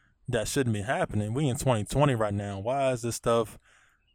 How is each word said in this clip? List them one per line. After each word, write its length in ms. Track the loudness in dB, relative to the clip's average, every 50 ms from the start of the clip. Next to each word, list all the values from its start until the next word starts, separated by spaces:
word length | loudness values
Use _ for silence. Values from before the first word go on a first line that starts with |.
| _ _ _ _ _ -2
that 200 | -2 -2 0 0
shouldn't 260 | 0 0 0 2 0
be 80 | -2 -2
happening. 520 | -2 -2 -2 -2 0 0 -2 -2 -2 -2
We 140 | 0 0 0
in 80 | 0 0
twenty 260 | 0 0 2 0 0
twenty 300 | -2 0 2 4 4 4
right 180 | 2 0 0 0
now. 260 | -2 -4 -4 -6 -6
Why 320 | -4 -2 -2 0 0 0 0
is 100 | 0 -2
this 140 | -4 -6
stuff 420 | -2 0 2 2 2 2 0 -4 -20 _ _ _ _ _ _ _ _ _ _ _